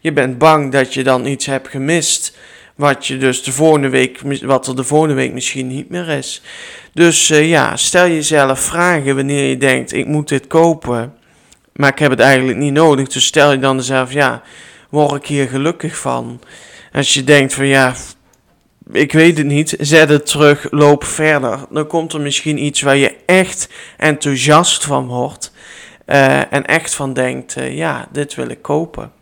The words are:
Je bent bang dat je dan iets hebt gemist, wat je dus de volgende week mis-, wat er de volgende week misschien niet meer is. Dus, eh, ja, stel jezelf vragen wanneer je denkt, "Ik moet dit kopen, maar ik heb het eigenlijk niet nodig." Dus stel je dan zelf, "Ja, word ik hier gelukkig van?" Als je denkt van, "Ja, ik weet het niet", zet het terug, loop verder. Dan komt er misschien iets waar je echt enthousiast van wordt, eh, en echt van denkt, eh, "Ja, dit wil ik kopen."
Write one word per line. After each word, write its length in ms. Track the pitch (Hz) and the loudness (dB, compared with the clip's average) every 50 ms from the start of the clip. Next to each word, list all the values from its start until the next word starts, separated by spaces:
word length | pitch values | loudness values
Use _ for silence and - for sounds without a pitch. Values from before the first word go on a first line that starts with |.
Je 120 | _ 165 | _ -2
bent 260 | 151 147 131 131 127 120 | 0 0 -2 -2 -2 2
bang 340 | 151 160 156 151 147 135 | 4 4 4 4 0 0
dat 220 | 131 139 131 127 - | 0 0 0 0 -4
je 80 | 139 | -4
dan 240 | 131 135 131 127 120 | 0 0 0 0 0
iets 200 | 131 139 131 - | -4 -6 -6 -6
hebt 220 | - 135 131 135 - | -6 -6 -6 -8 -8
gemist, 680 | - 139 135 143 165 170 147 - - - - - _ _ - - - - - - _ | -10 -8 -4 -2 -2 -2 0 -2 -4 -4 -6 -10 _ _ -20 -20 -20 -20 -20 -20 _
wat 320 | - 139 147 135 - - | 2 2 2 2 0 -4
je 100 | - 135 | -8 -6
dus 260 | 131 135 131 127 - | 0 0 0 0 0
de 100 | - 139 | -6 -8
volgende 360 | 127 127 156 160 156 147 139 135 | -2 2 4 4 4 4 2 2
week 360 | 131 131 127 131 127 - - | 2 2 0 0 -2 -8 -8
mis-, 180 | 143 139 131 | -6 -6 -6
wat 240 | - 127 139 131 - | -2 0 0 0 0
er 100 | - 131 | -4 -6
de 80 | 127 127 | -6 -4
volgende 300 | 123 143 151 160 156 143 | 0 0 0 2 2 0
week 180 | 131 131 127 | -2 -2 -4
misschien 340 | - 127 123 - - 135 131 | -6 -8 -8 -8 -6 -6 -8
niet 220 | 127 127 139 - - | -8 -8 -10 -10 -10
meer 200 | - 175 180 165 | -10 -10 -6 -6
is. 340 | 151 139 131 - - - _ - - - - - - - - - | -6 -6 -6 -10 -12 -14 _ -20 -20 -20 -18 -20 -20 -20 -20 -14
Dus, 380 | _ 156 170 170 165 - - - | _ 4 4 4 4 2 0 2
eh, 180 | 156 151 151 160 | 2 2 4 4
ja, 280 | 170 151 135 - - | 2 2 2 0 -2
stel 300 | 120 - - - 180 180 | -4 -4 0 2 2 2
jezelf 540 | 180 165 160 147 151 160 147 139 131 135 131 | 2 2 -2 -2 0 2 2 2 2 0 -2
vragen 560 | - - - 170 175 180 175 156 139 135 139 | -4 -6 -2 0 0 2 0 0 0 -2 -2
wanneer 320 | 135 135 139 143 143 139 135 | -2 -2 -2 0 0 0 -2
je 80 | 131 | -2
denkt, 360 | 127 135 135 127 131 123 - | 0 2 0 0 0 -2 -6
"Ik 140 | - - - | -6 -6 -4
moet 220 | - 151 151 147 - | -2 -2 -4 -2 -2
dit 180 | 147 135 - | -4 -4 -4
kopen, 680 | - - 160 165 170 160 156 - 120 120 117 113 127 - _ _ _ _ _ _ _ _ _ _ _ | 0 2 2 2 2 0 -2 -4 -6 -4 -4 -6 -8 -12 _ _ _ _ _ _ _ _ _ _ _
maar 180 | _ - 143 139 | _ 0 0 0
ik 80 | 139 - | 0 2
heb 120 | 151 143 | 0 0
het 100 | 123 113 | 2 4
eigenlijk 380 | 117 135 135 131 131 131 117 - | 4 4 4 4 2 -2 -2 -2
niet 140 | 143 147 | -2 0
nodig." 360 | 139 147 165 160 147 139 139 131 | 2 4 4 4 4 4 2 -2
Dus 160 | - 131 - | -2 -2 -2
stel 280 | - - 151 147 147 | 0 2 4 4 4
je 60 | 143 135 | 4 2
dan 240 | 131 135 135 131 | 0 0 -2 -2
zelf, 300 | 123 123 135 131 131 123 | -4 -2 -2 -2 -2 -2
"Ja, 300 | 131 147 143 127 120 113 - - - - - - - - _ _ | -2 -2 -2 -2 -2 -6 -12 -20 -20 -20 -20 -20 -20 -20 _ _
word 240 | - 147 147 143 143 | -2 0 0 0 -2
ik 120 | 143 - | -6 -6
hier 220 | - 147 143 139 120 | -4 -2 -2 -2 -2
gelukkig 480 | 127 135 139 160 170 - - 151 - | -2 -2 -2 -2 -4 -4 -8 -10 -8
van?" 440 | - - 135 127 127 120 120 123 123 _ _ - - - - - - - _ | -6 -6 -4 -4 -4 -6 -10 -14 -16 _ _ -20 -20 -20 -20 -20 -20 -20 _
Als 220 | _ 139 139 - - | _ -4 -2 -2 -2
je 100 | 143 131 | -2 2
denkt 300 | 131 151 143 135 131 - | 4 4 4 4 2 -2
van, 120 | 135 135 | -2 0
"Ja, 280 | 139 135 135 135 127 131 - - - - _ _ _ _ _ _ _ _ _ _ _ _ _ _ - | 2 4 4 4 2 0 -6 -14 -18 -20 _ _ _ _ _ _ _ _ _ _ _ _ _ _ -6
ik 200 | - 104 151 143 | -2 0 0 2
weet 260 | - 156 160 170 170 151 | 4 4 4 4 4 2
het 80 | 147 | -2
niet", 300 | 143 143 143 156 151 - - | 0 0 -2 -2 -2 -4 -6
zet 280 | 151 143 156 160 156 143 | -2 4 6 6 6 6
het 180 | 147 147 147 | 4 2 2
terug, 400 | - - 147 151 147 147 147 - - | -2 0 4 4 4 4 2 -2 -4
loop 340 | - 147 147 147 147 143 - | 2 4 6 6 4 4 0
verder. 540 | - - - 156 156 151 143 131 120 110 135 135 - | -10 -6 -2 0 0 0 0 0 -4 -6 -6 -10 -8
Dan 160 | - 151 151 | -6 -6 -6
komt 260 | 151 - 170 160 165 | -4 -4 -4 -4 -4
er 80 | 160 156 | -6 -6
misschien 440 | 147 143 143 - - 156 151 143 143 | -6 -4 -4 -4 -4 -4 -4 -2 -2
iets 160 | 147 143 - | -2 -4 -2
waar 160 | 139 143 139 | 2 2 4
je 180 | 139 139 - - - _ | 4 2 0 -2 -6 _
echt 420 | - 180 185 185 185 - - - - - - - - - | 2 2 2 2 0 -4 -10 -10 -12 -12 -20 -20 -20 -10
enthousiast 880 | _ - 156 147 143 - 143 139 127 123 147 151 160 175 - - - - | _ 0 0 0 0 -2 -4 -4 -2 2 4 4 4 4 2 0 -2 -2
van 220 | 147 143 135 131 | -2 -2 -4 -4
wordt, 460 | 123 123 123 123 143 - - - - _ _ - - - - - - - _ _ | -4 -6 -6 -6 -6 -8 -12 -16 -16 _ _ -20 -20 -20 -20 -20 -20 -20 _ _
eh, 480 | - 143 139 135 135 139 139 139 - | 0 2 4 4 4 4 0 -2 -2
en 140 | - 143 - | -4 -4 -2
echt 280 | - 147 165 - - - | 0 -2 -2 -2 -4 -8
van 180 | - 143 135 | -6 -6 -6
denkt, 440 | 131 127 127 127 127 131 127 - - | -4 -4 -4 -4 -4 -8 -12 -12 -12
eh, 200 | 131 131 131 131 | -10 -10 -8 -8
"Ja, 320 | 147 165 160 139 123 - - | -6 -6 -6 -6 -6 -10 -10
dit 220 | - 143 147 143 - | -8 -8 -8 -6 -6
wil 140 | - 127 120 | -10 -10 -10
ik 140 | 139 - | -10 -14
kopen." 500 | _ - 143 151 170 160 - - 107 - _ _ | _ -4 -2 -2 -2 -6 -10 -14 -14 -16 _ _